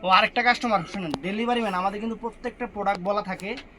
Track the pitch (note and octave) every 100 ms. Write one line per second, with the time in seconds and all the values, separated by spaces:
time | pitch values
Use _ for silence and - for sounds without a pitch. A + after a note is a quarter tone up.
0 | F3+ F#3 G#3+ - A#3+ B3 A#3+ G3+ E3 G3+
1 | E3+ C3+ D#3+ G#3 A#3 A#3+ A3+ F#3 F#3+ G#3
2 | A3 A3+ A#3 A3 B3 A3 A#3+ G3+ G3 G3+
3 | F3+ G#3 G3 F#3 F#3+ B3+ -